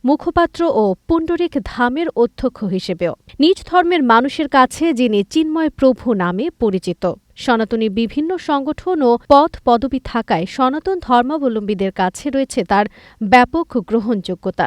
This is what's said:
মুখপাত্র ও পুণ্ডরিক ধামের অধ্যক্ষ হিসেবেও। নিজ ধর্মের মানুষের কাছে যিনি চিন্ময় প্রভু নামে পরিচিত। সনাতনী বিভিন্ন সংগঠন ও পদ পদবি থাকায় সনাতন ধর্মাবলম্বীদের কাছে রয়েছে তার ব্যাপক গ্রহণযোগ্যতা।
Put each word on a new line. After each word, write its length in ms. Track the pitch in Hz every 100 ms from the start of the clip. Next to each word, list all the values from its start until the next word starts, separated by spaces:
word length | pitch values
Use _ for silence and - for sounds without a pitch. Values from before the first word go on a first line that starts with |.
মুখপাত্র 560 | 247 294 - 339 339 - 339
ও 80 | 220 208 180 -
পুণ্ডরিক 440 | 330 320 339 349 285
ধামের 440 | 190 - 247 269 330 -
অধ্যক্ষ 420 | 233 - 254 -
হিসেবেও। 480 | 202 185 - 170 170 - _ -
নিজ 180 | 302 392 -
ধর্মের 360 | 359 339 349
মানুষের 460 | 254 226 269 - 294
কাছে 360 | 269 254 - 330
যিনি 280 | 240 247 208 196
চিন্ময় 400 | 320 311 311 311
প্রভু 360 | - 269 247 240
নামে 320 | 208 180 180 311 _
পরিচিত। 420 | 226 190 - 175 185 127 _ -
সনাতনী 520 | - 233 220 226 220
বিভিন্ন 420 | 196 226 - 320 359
সংগঠন 600 | - 285 277 302 - 359
ও 80 | 254 233 _
পদ 220 | 285 320 -
পদবি 360 | - 233 262 262
থাকায় 400 | - 233 220 185 185
সনাতন 500 | - 262 294 370 381
ধর্মাবলম্বীদের 920 | - 247 247 311 277 220 202 202 196
কাছে 340 | - 185 - 294
রয়েছে 300 | 269 262 -
তার 220 | 180 202 208 - - _
ব্যাপক 460 | 208 247 247 330 339 247 175
গ্রহণযোগ্যতা। 760 | 226 208 214 180 185 190 -